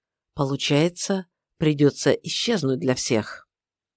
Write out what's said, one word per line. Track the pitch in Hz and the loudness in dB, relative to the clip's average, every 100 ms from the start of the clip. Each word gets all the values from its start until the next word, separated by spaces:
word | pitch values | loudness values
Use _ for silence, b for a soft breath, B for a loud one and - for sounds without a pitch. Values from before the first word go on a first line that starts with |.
| _ _ _ - | _ _ _ -4
Получается, | 139 139 - 143 170 175 - 190 185 _ _ - | -2 -2 0 2 2 0 -4 -4 -6 _ _ -2
придется | 156 147 147 - 147 | 0 4 4 4 0
исчезнуть | - 170 - - 220 135 127 | 0 -2 -4 -2 -2 -2 -2
для | 127 | -2
всех. | 123 - 110 107 - - _ _ _ _ | -2 0 0 -2 -10 -20 _ _ _ _